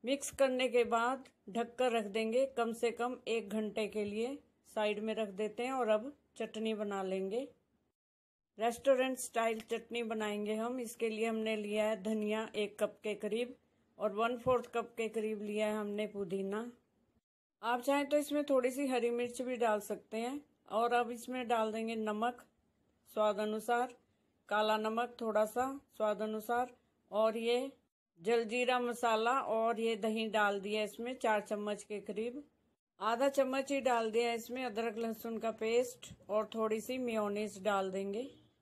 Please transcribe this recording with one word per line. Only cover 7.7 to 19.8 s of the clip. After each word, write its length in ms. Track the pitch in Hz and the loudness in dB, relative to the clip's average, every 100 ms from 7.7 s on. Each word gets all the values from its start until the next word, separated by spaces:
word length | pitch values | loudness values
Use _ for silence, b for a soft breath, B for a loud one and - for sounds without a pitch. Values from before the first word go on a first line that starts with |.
| _ _ _ _ _ _ _ _ - | _ _ _ _ _ _ _ _ -2
रेस्टोरेंट 600 | 226 233 277 262 262 254 | 0 2 4 4 4 0
स्टाइल 420 | - 233 226 220 | -4 0 0 0
चटनी 400 | - 226 226 240 | -4 -6 -4 -4
बनाएंगे 500 | 226 220 214 208 208 | -2 -2 -2 -2 -2
हम। 260 | 220 233 254 | -2 -2 -4
इसके 280 | 226 - 226 | -6 -4 -4
लिए 180 | 220 226 | 0 -2
हमने 280 | 220 220 214 | 0 -2 -2
लिया 280 | 208 214 | -2 0
है 180 | 214 220 | 0 0
धनिया 460 | 196 220 208 220 220 - | -2 -2 0 -2 -2 -4
एक 220 | 208 208 | -4 -2
कप 200 | 208 - | -4 -2
के 120 | 214 208 | -6 -4
करीब 380 | 214 220 240 269 _ _ _ - | -4 -2 -4 -8 _ _ _ -4
और 140 | 202 | -4
वन 240 | 202 226 240 | 0 0 0
फोर्थ 280 | 254 247 233 | 2 2 2
कप 220 | 233 226 - | -4 -4 -4
के 120 | 226 | -4
करीब 340 | 220 214 214 | -2 -2 -4
लिया 240 | 208 208 214 | -4 0 0
है 100 | 214 | 0
हमने 300 | 208 208 214 | -2 -2 -4
पुदीना। 640 | 202 190 196 196 208 240 240 _ _ _ _ _ _ _ _ | -4 -4 -2 -2 -4 -6 -12 _ _ _ _ _ _ _ _
आप 200 | 214 240 | -2 0
चाहें 260 | 240 285 285 | 2 2 4
तो 100 | 294 | 2
इसमें 240 | 294 294 | 2 -2
थोड़ी 260 | 294 269 247 | 4 4 4
सी 160 | 254 285 | 0 0
हरी 240 | 254 233 | 2 2
मिर्च 300 | 240 240 240 | 0 -2 -4
भी 140 | 254 247 | -4 2
डाल 220 | 226 214 | 2 2